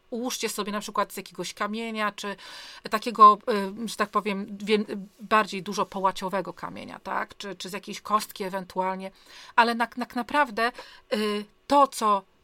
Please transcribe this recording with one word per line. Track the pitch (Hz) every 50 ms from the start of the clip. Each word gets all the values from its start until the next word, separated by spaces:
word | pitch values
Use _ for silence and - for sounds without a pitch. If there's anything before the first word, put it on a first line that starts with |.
| _ _
Ułóżcie | 254 226 247 254 - - 233 214
sobie | - - 196 202
na | 208 214
przykład | - - 208 214 196 - -
z | 202
jakiegoś | 185 - 170 - 175 - -
kamienia, | - 208 202 214 226 233 226 220 220 214 202
czy | 202 - - 208 185 - - - - - - - - - - 208
takiego, | 220 214 - 247 214 226 214 214 208 208 - - 214 202 196 196 202 226 233
y, | 202
że | -
tak | - 208 -
powiem, | - 208 190 214 196 196 208 - 202 196
wie-, | 208 214 214 208 214 - - 202 190 - - -
bardziej | 214 - 220 214 208 - 196 190 175
dużo | 202 190 208 185
połaciowego | - - 196 185 190 185 - 196 180 190 190 180 175 170
kamienia, | - - 175 - - - 101 - -
tak? | - 190 202 202 208 - - -
Czy, | - 202 185
czy | - - 185
z | 196
jakiejś | 196 - 208 202 -
kostki | - - 208 214 202 - - - 196
ewentualnie. | 190 190 190 180 - - 185 185 185 190 185 190 190 - _ - - - - - - -
Ale | - 226 233 233
na-, | 226 233 233
tak | - 247 233 - -
naprawdę, | 247 233 - - 294 285 240 202 220 226 240 - - - - - - - _ -
y, | 214 214 208 208 208 208 - _ _ _ -
to, | 277 285 277 269
co, | - - 233 208 202 196 196 _ _ _